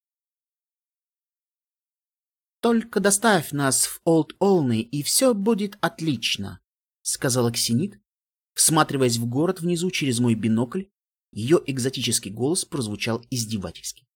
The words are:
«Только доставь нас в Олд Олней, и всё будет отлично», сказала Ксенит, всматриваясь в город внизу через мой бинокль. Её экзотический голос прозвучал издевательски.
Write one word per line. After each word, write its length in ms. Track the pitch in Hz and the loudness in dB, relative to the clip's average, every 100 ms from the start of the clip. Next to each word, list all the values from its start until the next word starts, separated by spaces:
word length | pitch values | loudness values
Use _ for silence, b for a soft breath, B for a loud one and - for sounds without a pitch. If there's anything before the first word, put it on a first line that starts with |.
| _ _ _ _ _ _ _ _ _ _ _ _ _ _ _ _ _ _ _ _ _ _ _ _ _ _ | _ _ _ _ _ _ _ _ _ _ _ _ _ _ _ _ _ _ _ _ _ _ _ _ _ _
«Только 400 | 233 233 226 208 | 0 2 0 0
доставь 520 | 202 202 233 185 - | 2 2 4 2 2
нас 340 | 143 135 131 - | -2 0 0 -2
в 140 | - | -2
Олд 300 | - 165 151 - | 2 2 2 0
Олней, 420 | 196 185 135 113 | 2 4 2 0
и 220 | 113 147 | -2 -4
всё 320 | 143 - 269 | -2 2 2
будет 420 | 214 196 214 202 - | 2 0 0 -2 -4
отлично», 760 | 170 - 160 120 - - 98 95 _ _ _ _ | -6 -2 -2 -2 -2 -4 -8 -12 _ _ _ _
сказала 500 | - - 139 123 120 | -8 -4 0 2 0
Ксенит, 480 | 117 - 120 196 - _ _ _ _ _ | 0 0 0 -2 -8 _ _ _ _ _
всматриваясь 640 | - - 156 156 139 127 117 | 0 4 4 2 2 2 2
в 80 | 120 | -2
город 340 | 123 170 180 | 0 0 0
внизу 300 | 170 170 180 | -2 0 -2
через 280 | - 143 117 | -2 0 2
мой 160 | 123 | 2
бинокль. 500 | 110 110 110 123 95 95 _ _ _ _ | 2 2 2 0 -4 -8 _ _ _ _
Её 300 | - 117 175 - | -8 -6 -6 -6
экзотический 640 | 135 123 135 120 110 101 | -4 -4 -4 -4 -4 -6
голос 340 | 104 131 185 | -6 -4 -4
прозвучал 580 | - 143 110 101 - 113 - | -6 -6 -6 -6 -6 -6 -6
издевательски. 760 | 123 110 110 87 - - - _ | -8 -6 -6 -8 -12 -16 -16 _